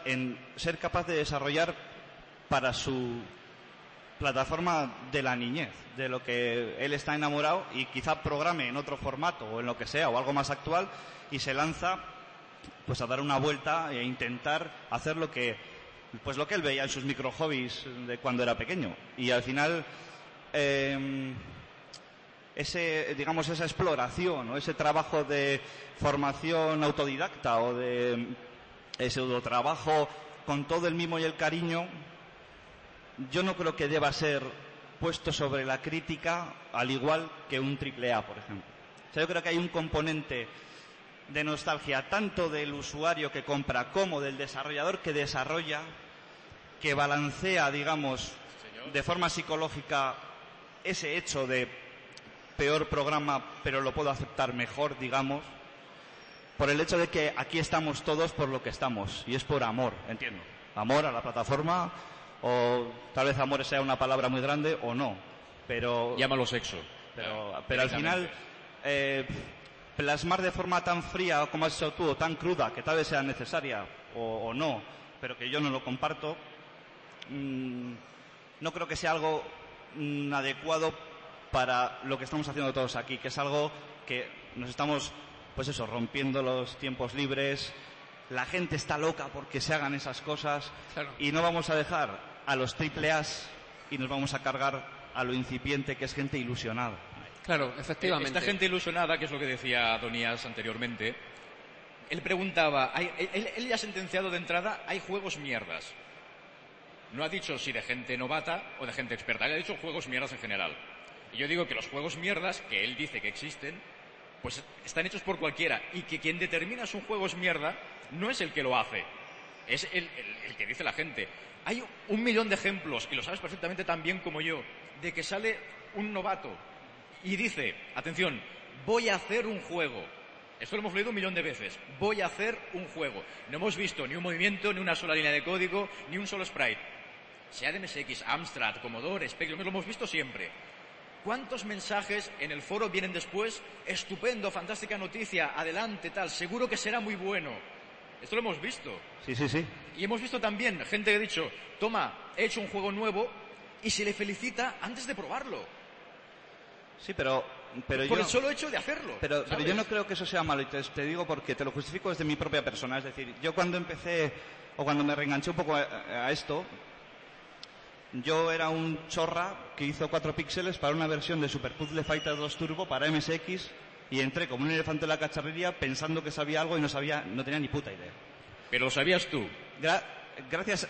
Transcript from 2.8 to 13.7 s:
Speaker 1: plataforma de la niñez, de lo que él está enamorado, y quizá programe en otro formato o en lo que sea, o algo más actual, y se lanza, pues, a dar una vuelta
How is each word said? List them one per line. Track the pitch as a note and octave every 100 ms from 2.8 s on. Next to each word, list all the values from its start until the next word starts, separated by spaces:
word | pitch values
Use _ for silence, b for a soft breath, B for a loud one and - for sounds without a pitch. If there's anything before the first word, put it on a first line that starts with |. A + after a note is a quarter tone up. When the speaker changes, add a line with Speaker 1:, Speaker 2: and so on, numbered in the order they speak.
| - C3 B2 A#2+ G2 - - - - - - - - -
Speaker 1:
plataforma | C#3+ C3 C3+ D#3+ F3 E3 C4+ - B2+
de | C#3+
la | C3
niñez, | B2 A#2+ D3 B2 - - B2+
de | C3
lo | B2+
que | B2 A#2+ A#2+ A#2+ A2+ -
él | C#3
está | C#3+ D3+ D3
enamorado, | D3+ D3 D3+ F3+ -
y | B2+ B2+
quizá | C3 D#3+ D#3
programe | D#3 D3 D#3+ E3+ B2
en | C3+
otro | C#3+ C#3
formato | C#3 C3 E3 E3+ A2
o | A2+
en | A#2+
lo | A#2
que | A2
sea, | C#3+ D#3
o | A#2
algo | C3
más | C#3+ C#3
actual, | C#3+ - E3 G3 B B B -
y | C#3
se | C#3+
lanza, | C3+ D#3 D#3 F3 F#3+ - - - - - - - - -
pues, | -
a | A#2+
dar | C3
una | D3 C3+
vuelta | D3 C#3+ D3+